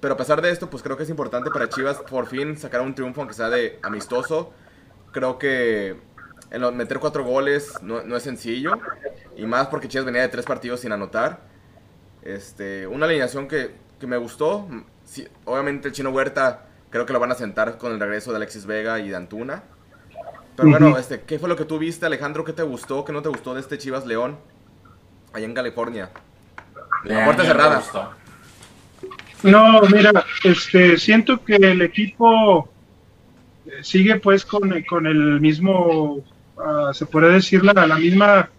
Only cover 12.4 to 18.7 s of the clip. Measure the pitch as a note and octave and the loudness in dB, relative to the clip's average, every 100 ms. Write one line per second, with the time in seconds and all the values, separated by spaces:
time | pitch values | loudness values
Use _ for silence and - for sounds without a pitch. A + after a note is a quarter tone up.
12.4 | - - G2 G2 F#2 B2 D#3 D#3+ B2 C#3 | -18 -16 -14 -12 -12 -4 -2 -2 -4 -6
13.4 | C#3 D3+ B2+ - _ _ B2 B2 A#2+ - | -10 -8 -10 -14 _ _ -8 -8 -8 -6
14.4 | D3+ G3+ G3 A#2+ - _ _ - - _ | -4 -4 -8 -18 -20 _ _ -20 -20 _
15.4 | - C3 C#3+ C#3+ C#3 B2 C3+ C3 C#3 C#3+ | -8 -6 -6 -6 -10 -8 -6 -4 -4 0
16.4 | C3 A#2+ _ _ _ A#2 A#2+ B2+ A#2+ B2 | -2 -2 _ _ _ -6 -4 -2 -2 -6
17.4 | A2+ G2 A2 A#2 B2 A2+ G2+ G#2 G#2 A2 | -8 -4 -6 -6 -10 -8 -6 -8 -8 -10
18.4 | G#2+ G#2+ G2+ | -10 -14 -10